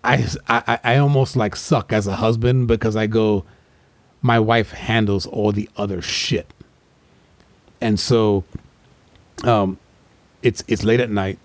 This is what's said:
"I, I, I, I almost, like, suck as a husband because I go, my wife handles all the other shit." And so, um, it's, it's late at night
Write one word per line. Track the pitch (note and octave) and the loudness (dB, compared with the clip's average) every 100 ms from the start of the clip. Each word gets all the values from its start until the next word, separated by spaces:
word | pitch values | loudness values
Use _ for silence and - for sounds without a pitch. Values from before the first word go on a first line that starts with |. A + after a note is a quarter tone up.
"I, | G#2+ B2 G2+ - - | 0 0 0 -6 -2
I, | A#2 - | -2 0
I, | A#2 A#2+ | -2 2
I | C3 | 2
almost, | C#3+ C#3+ C3 B2+ | 4 2 0 0
like, | G#2 | -2
suck | - - C#3 - | -4 -2 -2 0
as | A2 G2+ | -2 -2
a | F#2+ | -2
husband | A2 A#2 B2 C3 A#2+ | 0 2 2 2 2
because | A2+ A2 A2 | 0 0 -2
I | G#2+ | 0
go, | A2 A2 G#2 - - _ _ _ _ _ _ | 2 2 0 -2 -20 _ _ _ _ _ _
my | B2 A#2 | 2 2
wife | A2 A#2 G#2 | 4 2 0
handles | - - A2+ G#2 G2+ | -8 -2 0 0 -2
all | - - G#2 | -4 -2 0
the | G#2 G#2 - | 0 -6 -8
other | G#2 F#2 | -6 -6
shit." | - - - D#2+ - - - _ _ _ _ _ _ _ _ _ _ _ | -6 -6 -2 -4 -4 -20 -20 _ _ _ _ _ _ _ _ _ _ _
And | A3+ G2+ | -2 0
so, | - A#2 G#2+ G2+ - - - _ _ _ _ _ _ - | 2 2 4 0 -2 -16 -18 _ _ _ _ _ _ -4
um, | A#2+ A2 F#2+ F#2+ _ _ _ _ _ _ | 0 2 0 -4 _ _ _ _ _ _
it's, | A#2+ G#2 - | -2 -2 -4
it's | G#2+ | -2
late | G#2 A#2+ | 2 2
at | A#2+ | 0
night | G2+ F#2+ F#2+ | -2 -4 -6